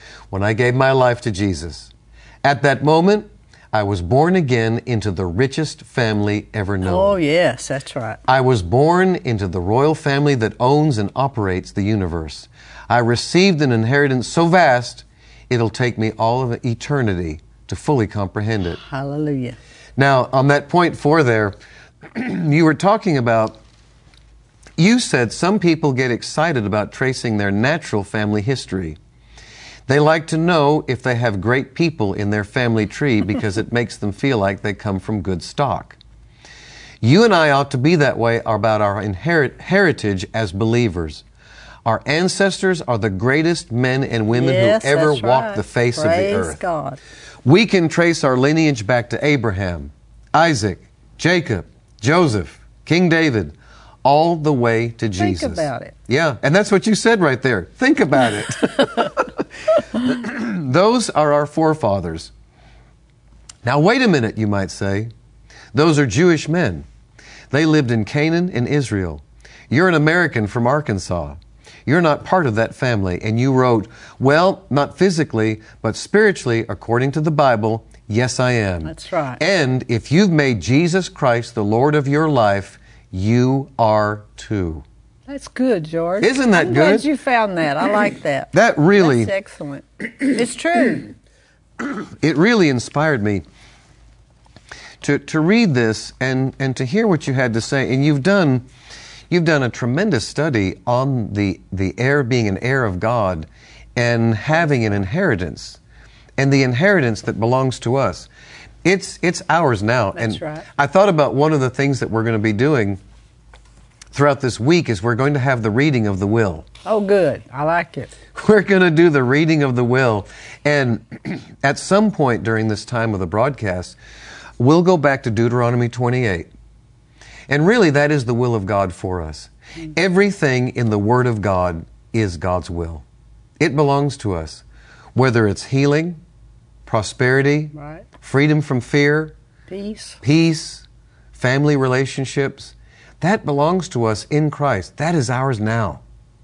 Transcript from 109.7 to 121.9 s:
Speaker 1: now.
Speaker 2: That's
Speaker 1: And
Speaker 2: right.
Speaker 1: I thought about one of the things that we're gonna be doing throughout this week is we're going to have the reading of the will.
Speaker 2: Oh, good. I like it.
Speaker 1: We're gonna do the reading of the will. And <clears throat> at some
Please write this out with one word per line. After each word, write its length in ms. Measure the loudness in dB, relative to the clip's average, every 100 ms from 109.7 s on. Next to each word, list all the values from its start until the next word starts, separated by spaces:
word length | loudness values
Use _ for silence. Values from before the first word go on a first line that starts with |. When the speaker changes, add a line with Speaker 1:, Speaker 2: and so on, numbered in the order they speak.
| 0
Speaker 1:
now. 280 | 0 0 0
Speaker 2:
That's 200 | -2 -6
Speaker 1:
And 80 | -6
Speaker 2:
right. 220 | -10 -12 -14 -2
Speaker 1:
I 80 | 0
thought 220 | 4 4
about 260 | 4 2 2
one 180 | 2
of 60 | 2
the 100 | -2
things 300 | -2 -2 -2
that 100 | -2
we're 140 | -2
gonna 160 | -2 0
be 140 | 0
doing 440 | 0 2 2 0 -4 -12 -20 _ _ _ -20 _ -20 _ _ -18
throughout 320 | 0 2 2
this 180 | -2 -2
week 300 | 0 0 0
is 140 | -2
we're 100 | -2
going 200 | 0 0 0
to 40 |
have 220 | 0 0
the 80 | 0
reading 380 | 0 2 2 0
of 100 | -2
the 80 | 0
will. 400 | 2 0 -2 -14 -16 -4
Speaker 2:
Oh, 140 | -2
good. 420 | 2 2 2 -2 -10
I 100 | -6 -2
like 320 | -2 -4 -10
it. 100 | -14 -18 -20 -8 4
Speaker 1:
We're 140 | 4
gonna 260 | 6 4 4
do 200 | 6 4
the 120 | 4
reading 380 | 2 2 2 2
of 140 | 0 0
the 80 |
will. 420 | 0 2 2 0 -4 -16 -20 -6 0
And 400 | 0 0 -2 -6 -16 -10 -10 -12 -4
<clears throat> 80 |
at 140 | -2 -2
some 320 | 0